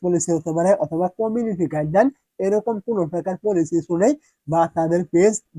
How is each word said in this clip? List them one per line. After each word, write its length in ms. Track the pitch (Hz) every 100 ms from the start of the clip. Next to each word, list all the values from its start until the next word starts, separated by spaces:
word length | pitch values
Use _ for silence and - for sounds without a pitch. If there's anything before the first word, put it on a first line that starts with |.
পলিসি 280 | 180 170 170 165
হতে 140 | 160 160
পারে 140 | 180 202
অথবা 220 | 147 160 180 -
কমিউনিটি 480 | 220 233 226 180 151
গাইডলাইন, 340 | 151 151 185 262 - _ - 190
এরকম 280 | 208 214 214 214
কোনো 160 | 214 160
প্রকার 220 | 175 185 185
পলিসি 300 | 208 185 156 170
ইস্যু 140 | 160 170
নেই, 100 | 220 294 _ _ -
বা 120 | 160 165 165
তাদের 240 | 160 170 180
পেজ 200 | 170 202 214 -